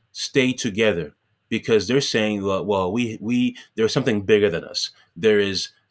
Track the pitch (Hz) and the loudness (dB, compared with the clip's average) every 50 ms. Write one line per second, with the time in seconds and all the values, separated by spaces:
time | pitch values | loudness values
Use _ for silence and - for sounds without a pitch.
0 | _ _ - - - - - 143 127 127 127 127 - 120 95 98 113 110 101 85 | _ _ -12 -10 -8 -2 0 2 2 2 0 -2 -4 -4 -2 0 2 2 0 0
1 | 80 73 - _ _ _ _ _ _ - 117 110 - - 113 107 95 92 120 139 | -4 -10 -12 _ _ _ _ _ _ -6 -6 -6 -2 2 2 2 2 2 0 0
2 | 139 - - 117 107 107 107 104 98 98 95 - - 98 101 95 92 92 98 120 | 0 0 0 0 0 0 -2 -2 -2 -2 -2 -2 -2 0 0 0 0 0 -2 -2
3 | 123 113 107 - 101 110 120 123 123 123 120 - - _ _ - 110 107 - 143 | -4 -4 -6 -8 -6 -2 0 0 0 0 -2 -6 -14 _ _ -2 0 0 0 0
4 | 123 127 110 104 98 92 110 104 101 101 82 80 76 - - - - - - _ | 0 0 0 0 2 4 4 4 4 4 2 0 -6 -8 -8 -8 -8 -8 -10 _
5 | _ _ _ - 85 110 107 104 101 98 98 92 - - _ _ _ _ | _ _ _ 0 2 4 4 4 4 2 0 -4 -6 -8 _ _ _ _